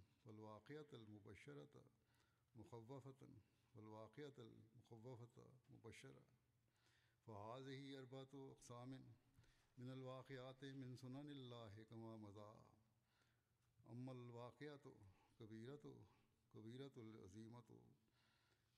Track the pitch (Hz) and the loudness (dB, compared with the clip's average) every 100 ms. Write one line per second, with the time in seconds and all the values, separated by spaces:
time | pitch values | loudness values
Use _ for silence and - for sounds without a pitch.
0 | 95 - - 110 107 107 - 151 147 127 | -10 -10 -4 -2 0 -2 0 0 0 -2
1 | 107 104 104 98 - 143 143 131 - - | -2 -2 -2 -4 0 0 -2 -6 -10 -16
2 | - - - - - 117 107 117 113 135 | -20 -20 -20 -20 -10 -4 0 0 2 2
3 | 127 131 127 117 - - - 107 107 107 | 0 -4 -6 -8 -10 -18 -8 -4 0 0
4 | 110 147 147 127 113 113 110 117 - 117 | 0 2 0 0 -4 -4 -8 -12 -6 -2
5 | 113 123 117 - 117 127 - 117 110 - | 0 0 0 -4 -8 -10 -8 -4 -2 -2
6 | 135 135 - - - - - - - - | -4 -6 -8 -16 -20 -20 -20 -20 -20 -20
7 | - - - 104 107 127 135 135 139 135 | -20 -10 0 2 4 4 4 4 4 2
8 | 127 135 135 139 135 131 - 120 123 131 | 2 0 0 0 0 -2 -2 0 2 0
9 | 123 110 - - - - - - 123 131 | -2 -10 -14 -14 -14 -16 -14 0 2 4
10 | 127 131 127 135 127 127 139 135 127 123 | 4 2 2 2 2 2 2 4 2 4
11 | 127 131 147 143 123 120 110 101 110 113 | 4 4 4 2 2 2 2 0 0 2
12 | 113 110 104 104 104 110 - - - - | 2 4 2 2 0 -2 -8 -14 -18 -20
13 | - - - - - - - - - 120 | -20 -20 -20 -20 -20 -20 -20 -14 -2 2
14 | 127 127 120 117 120 120 147 143 135 117 | 4 2 2 2 0 2 0 0 -4 -6
15 | 101 - - - 110 110 117 143 143 120 | -10 -12 -16 -6 0 2 2 0 0 -2
16 | 110 - - - - 117 110 123 139 131 | -6 -10 -20 -20 -8 -2 0 2 2 2
17 | 110 113 101 101 113 120 117 57 117 139 | 0 0 -2 -2 0 -2 -4 -10 -10 -14
18 | - - - - - - - | -18 -20 -20 -20 -20 -20 -20